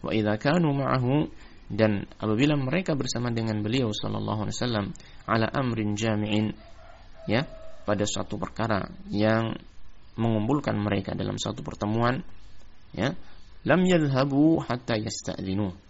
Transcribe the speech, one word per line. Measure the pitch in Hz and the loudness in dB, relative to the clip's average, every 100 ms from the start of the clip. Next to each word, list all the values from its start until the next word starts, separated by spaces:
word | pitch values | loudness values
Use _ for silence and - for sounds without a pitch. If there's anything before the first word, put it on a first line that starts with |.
Wa | - | 0
idza | 110 107 107 | 0 2 2
kanu | 143 170 160 | 2 4 4
ma'ahu, | 139 131 131 123 143 160 - - - - | 2 2 2 4 2 0 -6 -18 -20 -8
dan | 104 110 101 - - | 2 4 4 -4 -4
apabila | 107 107 147 147 | 0 4 4 2
mereka | 131 165 185 147 | 2 0 0 0
bersama | 123 117 120 | 0 -2 -2
dengan | 113 113 107 | 0 0 0
beliau | 104 131 117 | 0 2 0
sallallahu | 104 107 107 104 107 104 | 0 -2 -2 -2 -2 -2
alaihi | - | -2
wasallam, | 123 110 98 - - - - | -2 0 -2 -6 -14 -14 0
ala | 113 110 | 2 2
amrin | 139 127 113 104 | 0 0 0 0
jami'in, | 104 113 104 104 107 107 - - - - - - - - | 0 0 0 2 2 2 -2 -14 -18 -18 -18 -18 -12 0
ya, | 110 156 - - - - | 0 0 -8 -10 -8 -2
pada | 101 | 0
suatu | 104 98 - 104 | 0 -2 -4 -6
perkara | - - 110 107 - - 101 | -6 -4 0 0 -2 -10 -4
yang | 104 107 110 113 - - - - - - - | 2 4 4 2 -4 -10 -12 -12 -12 -12 0
mengumpulkan | 113 110 110 143 - | 2 2 2 2 2
mereka | 107 104 101 95 | 0 2 0 -2
dalam | 98 101 104 | -4 -4 -4
satu | 104 - | -4 -4
pertemuan, | - - 104 113 117 131 - - - - - - - | -6 -4 0 2 2 0 -6 -10 -10 -12 -12 -14 -12
ya, | - 131 180 - - - - | -2 -2 -2 -8 -12 -14 -8
lam | - 160 185 | 2 4 6
yadhhabu | 175 147 135 143 139 156 160 | 4 4 2 2 6 6 4
hatta | 135 123 - 110 | 0 -6 0 -2
yasta'dhinu. | 110 - - - 95 95 101 87 - | -2 -6 -6 -6 -2 -2 -2 -4 -18